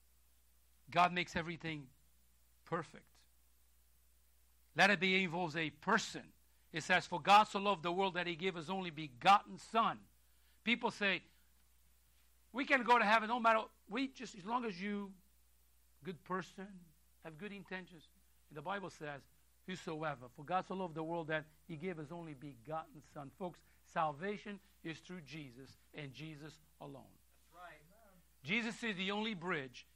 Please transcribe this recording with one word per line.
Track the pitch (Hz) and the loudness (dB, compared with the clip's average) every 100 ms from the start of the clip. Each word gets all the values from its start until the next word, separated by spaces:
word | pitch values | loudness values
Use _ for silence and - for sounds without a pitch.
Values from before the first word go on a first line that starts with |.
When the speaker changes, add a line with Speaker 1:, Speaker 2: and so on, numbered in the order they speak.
| _ _ _ _ _ _ _ _ - | _ _ _ _ _ _ _ _ -2
Speaker 1:
God | 160 175 | 6 6
makes | 180 170 180 | 4 -2 -4
everything | 160 160 165 156 131 - _ _ _ _ _ _ | -6 -6 -6 -8 -10 -20 _ _ _ _ _ _
perfect. | - 165 156 - - _ _ _ _ _ _ _ _ _ _ _ _ _ _ _ _ 147 | -6 -4 -4 -12 -20 _ _ _ _ _ _ _ _ _ _ _ _ _ _ _ _ 6
Letter | 190 196 | 6 6
B | 190 185 | 4 2
involves | 185 165 175 147 | 2 -2 -2 -2
a | 156 | -4
person. | - - 214 - 151 - - _ _ _ | -4 2 2 2 -8 -14 -20 _ _ _
It | 165 | -6
says, | - 180 - | 2 2 2
"For | 170 | 0
God | 143 202 214 | 8 10 8
so | 202 | 4
loved | 202 190 | 2 0
the | 165 | 0
world | 175 196 | 2 0
that | 175 175 | 0 -4
he | 170 | -2
gave | 185 175 | -2 -4
his | 156 | -4
only | 190 185 | -4 -4
begotten | 151 156 120 165 202 202 185 | -6 -10 2 8 8 6 -16
son." | - 226 208 123 - _ _ _ _ _ | -2 2 2 0 -8 _ _ _ _ _
People | - 233 240 | 0 0 0
say, | - 202 180 - _ _ _ _ _ _ _ _ _ _ _ _ | 0 0 0 -4 _ _ _ _ _ _ _ _ _ _ _ _
"We | 226 | -4
can | 294 277 | 2 4
go | 233 240 | 6 6
to | |
heaven | 208 226 214 | 8 6 4
no | 240 | 2
matter, | 226 220 214 _ - | 4 4 2 _ -8
we | 208 269 | -4 -4
just, | - 240 226 | -6 -14 -12
as | 180 | -6
long | 233 | -4
as | - 170 | -4 -4
you, | 202 202 196 190 - _ _ _ _ _ _ - 143 | -4 -4 -6 -12 -20 _ _ _ _ _ _ -16 -12
good | 175 | -12
person, | - 185 175 - 190 190 165 _ _ _ 165 | -6 -4 -4 -12 -14 -14 -20 _ _ _ -16
have | 156 | -12
good | 202 | -12
intentions." | 202 180 185 175 170 - _ _ _ - | -12 -10 -10 -10 -20 -20 _ _ _ -18
And | 151 | -12
the | |
Bible | 151 202 185 | -6 -4 -6
says, | - 151 143 - _ _ _ - | -10 -10 -10 -14 _ _ _ -10
"Whosoever, | 180 - 156 156 135 123 - | -8 -6 -4 -4 -4 -10 -14
for | 147 | -2
God | 180 180 | -2 -2
so | 190 | -6
loved | 185 156 | -6 -6
the | |
world | 160 170 160 | -4 -4 -2
that | 156 151 - - | -4 -4 -18 -14
he | 160 | -8
gave | 185 165 | -6 -8
his | 143 | -10
only | 175 165 143 | -10 -12 -12
begotten | 147 123 113 156 156 147 - | -14 -14 -8 -8 -8 -16 -18
son." | 156 143 - | -14 -14 -8
Folks, | 180 151 _ - - | -8 -10 _ -20 -8
salvation | 175 160 143 190 208 214 202 - _ | 0 0 0 -6 -6 -8 -14 -14 _
is | 165 156 | -10 -10
through | - 180 139 | -10 -14 -12
Jesus | 156 143 120 131 107 - | -12 -14 -16 -20 -20 -18
and | 175 143 | -12 -12
Jesus | 120 160 147 151 - - - | -10 -12 -12 -14 -18 -20 -16
alone. | 147 | -14
Speaker 2:
That's | 139 104 90 _ _ - 165 | -14 -18 -20 _ _ -20 -20
right. | 175 151 151 190 - - - _ | -20 -20 -20 -20 -20 -20 -20 _
Speaker 1:
Jesus | 131 220 226 208 | -4 -2 -2 -4
is | 233 180 | -6 -4
the | 190 | -4
only | 208 220 | -2 -4
bridge | 202 175 165 131 123 - | -6 -4 -4 -4 -12 -20